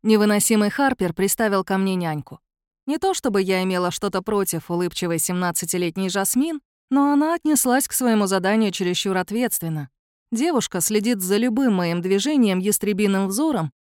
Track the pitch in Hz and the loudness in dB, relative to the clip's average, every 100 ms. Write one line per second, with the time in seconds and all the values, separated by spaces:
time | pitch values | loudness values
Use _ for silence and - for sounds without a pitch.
0 | 220 220 208 208 - 220 208 - 277 - | 4 4 4 2 2 2 2 2 0 0
1 | - - 196 - 220 196 185 190 190 185 | -2 0 -2 0 0 0 0 0 0 0
2 | 170 151 - - _ _ _ _ - 311 | -2 -6 -8 -20 _ _ _ _ -6 -2
3 | 381 381 254 196 190 190 185 180 180 - | -2 0 0 0 2 0 0 0 -2 -2
4 | 202 185 180 208 190 165 - 175 175 - | -4 -4 -2 -2 0 -4 -4 -2 -2 -2
5 | 180 165 - 180 180 170 170 185 175 175 | -4 -2 -2 -2 -2 -4 -4 -2 -2 -2
6 | 190 190 196 247 311 311 _ _ _ 269 | -4 -2 0 0 0 -4 _ _ _ 2
7 | 285 285 311 339 302 294 254 254 - - | 4 2 2 0 0 2 2 0 0 -2
8 | 254 220 202 190 185 220 214 185 180 180 | 0 2 2 0 2 2 0 0 -2 -2
9 | 202 185 180 214 247 - 165 156 139 _ | -2 -2 -2 -2 -2 -4 -6 -6 -10 _
10 | _ _ _ 226 320 285 - 185 - 214 | _ _ _ -2 0 0 -2 -4 0 0
11 | 214 226 180 202 247 226 269 190 175 170 | 0 -2 0 0 2 2 2 2 0 -2
12 | 180 196 285 302 220 185 190 202 208 196 | 0 0 2 2 4 2 0 0 -2 0
13 | 208 196 196 196 311 247 156 _ | 2 2 0 0 0 0 -4 _